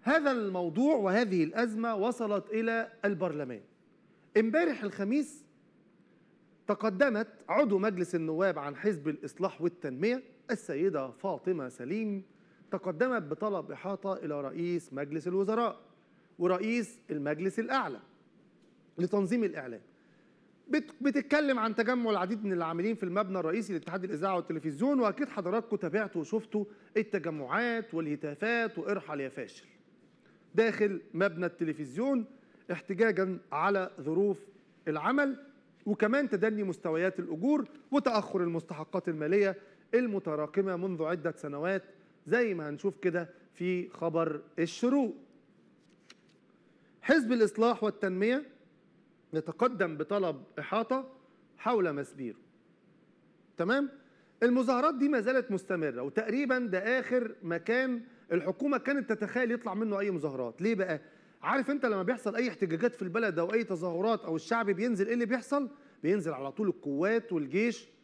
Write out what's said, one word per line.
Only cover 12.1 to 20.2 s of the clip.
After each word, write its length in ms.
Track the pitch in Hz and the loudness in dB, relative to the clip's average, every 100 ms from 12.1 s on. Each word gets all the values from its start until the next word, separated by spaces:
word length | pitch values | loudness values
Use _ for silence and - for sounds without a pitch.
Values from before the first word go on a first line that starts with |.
| 202 190 _ _ _ - | -4 -8 _ _ _ -8
تقدمت 520 | 190 185 156 247 240 | -6 -4 -2 0 0
بطلب 480 | 151 - 214 190 143 | -4 -4 -2 -4 -6
إحاطة 420 | 143 185 196 196 | -10 -8 -6 -6
إلى 280 | 185 147 147 | -6 -4 -6
رئيس 520 | 139 147 170 175 - | -6 -4 -2 -4 -4
مجلس 360 | 135 143 151 156 | -8 -6 -4 -2
الوزراء 520 | 185 196 226 233 - - - _ _ _ - | 0 2 2 0 -2 -18 -20 _ _ _ -2
ورئيس 600 | 175 180 214 240 220 - - | 2 2 2 0 -2 -10 -8
المجلس 480 | 151 143 151 190 185 | -4 -2 0 0 -2
الأعلى 420 | 226 269 196 117 - - _ _ _ _ _ _ _ - | 0 0 0 -6 -14 -20 _ _ _ _ _ _ _ -4
لتنظيم 460 | 175 208 190 240 | 0 2 2 2
الإعلام. 360 | 208 160 131 113 - _ _ _ | 0 -2 -8 -12 -16 _ _ _